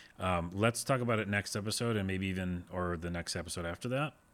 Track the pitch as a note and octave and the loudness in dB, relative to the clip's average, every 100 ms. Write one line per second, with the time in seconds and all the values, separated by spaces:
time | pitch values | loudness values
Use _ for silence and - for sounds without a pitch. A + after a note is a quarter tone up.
0 | - - F#2 F2 E2+ G2 A2+ - - C3 | -16 -2 2 2 0 2 2 2 0 2
1 | A#2+ A2 G2+ G2+ - G#2+ G#2 - A#2 G#2+ | 2 2 2 0 0 -4 -2 0 2 2
2 | F#2+ F#2+ F#2+ F#2 F2+ F2+ F2 F#2 F2 E2+ | 2 0 0 0 0 -2 -4 -2 0 0
3 | E2+ E2+ - F2+ E2+ F#2 E2+ E2 A#2+ C3+ | -2 -4 -2 -4 -4 -4 -4 -4 -2 -2
4 | D3+ - - | -2 -6 -16